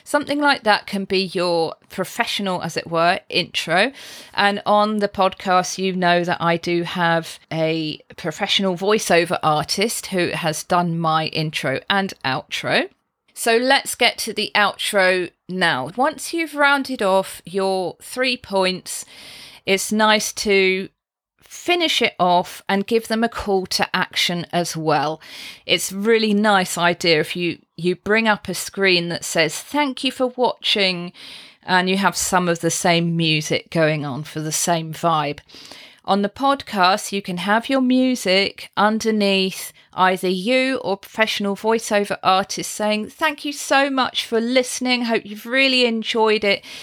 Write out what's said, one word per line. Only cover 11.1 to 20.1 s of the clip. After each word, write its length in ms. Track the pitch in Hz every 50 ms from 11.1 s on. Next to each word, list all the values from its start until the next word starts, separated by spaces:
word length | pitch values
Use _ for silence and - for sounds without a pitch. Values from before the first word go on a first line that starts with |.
| 156 160 156 -
intro 520 | - - 156 156 - - - 139 135 - - -
and 240 | 202 196 190 190 - _
outro. 680 | - 131 131 147 - - - - - 123 151 226 330 - _ _ _ _ _ _ _ _ - -
So 200 | - 233 226 240
let's 360 | 254 262 277 254 - - -
get 220 | - 247 214 - -
to 140 | - 226
the 180 | 196 - 214 - -
outro 760 | 208 208 185 - - - - 214 196 185 185 185 185 175 - _ _ _
now. 440 | - 185 185 180 165 147 127 131 143 180
Once 380 | 240 262 311 302 262 - -
you've 220 | - 330 330 294 285
rounded 480 | 285 285 277 277 277 262 - 262 -
off 400 | 220 185 190 190 190 - - - -
your 540 | 165 175 196 190 190 190 190 180 160 - _
three 340 | - - - 254 254 262 254 254
points, 640 | - - 202 190 185 185 185 180 - - - - - - - - - - - - - - - - -
it's 260 | 185 196 190 - -
nice 400 | 214 214 214 214